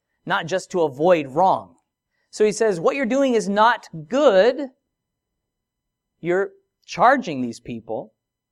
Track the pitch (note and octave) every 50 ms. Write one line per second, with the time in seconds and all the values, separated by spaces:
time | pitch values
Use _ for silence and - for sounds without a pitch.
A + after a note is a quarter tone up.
0 | _ _ _ _ - - F3 G3+ F3 D#3+ F#3+ F#3 F3+ - - F#3 E3 D3+ C3 C3
1 | D3+ F3+ F3+ E3 C#3+ C3+ B2+ D#3 F#3 F#3+ D#3 A#2 G2+ F2+ _ _ _ _ _ _
2 | _ _ _ _ _ _ - - G#3+ G#3+ G3+ - A3+ A3 G3 E3+ E3+ A#3+ C4 C#4
3 | C#4 G#3+ B3+ C4+ C#4 C4+ A#3+ A3 F#3+ F#3 G3 G#3 G#3+ A#3 B3 G#3+ - - - D#3+
4 | D3+ - A3 C4+ D4+ C4+ G3+ F#3 G3 A#3+ C4 C4+ C#4+ C4 - _ _ _ _ _
5 | _ _ _ _ _ _ _ _ _ _ _ _ _ _ _ _ _ _ _ _
6 | _ _ _ _ - E3 F3 F#3+ G3 G3 - _ _ _ _ _ _ - - -
7 | F#3 A#3 C#4 C#4+ - F#3+ D3+ C3 B2+ A#2 A#2 - - - B2 A2+ A2 - A2 A#2
8 | F3 A3 _ _ _ _ _ _ _ _